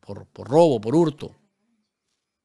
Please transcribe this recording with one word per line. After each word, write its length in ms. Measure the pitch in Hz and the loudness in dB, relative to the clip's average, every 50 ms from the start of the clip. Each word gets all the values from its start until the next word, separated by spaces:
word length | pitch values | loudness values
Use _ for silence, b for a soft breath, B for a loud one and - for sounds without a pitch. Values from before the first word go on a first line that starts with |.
por, 260 | _ - 101 98 98 | _ -18 -18 -18 -20
por 220 | - _ - 101 104 | -20 _ -18 -6 0
robo, 320 | 131 160 170 160 127 110 | 2 4 4 4 2 0
por 160 | 104 113 135 | -2 -2 0
hurto, 380 | 165 170 156 143 - - - - _ _ _ _ _ _ _ _ _ _ _ _ _ _ _ _ _ _ _ _ _ _ | 0 0 0 -4 -8 -14 -18 -18 _ _ _ _ _ _ _ _ _ _ _ _ _ _ _ _ _ _ _ _ _ _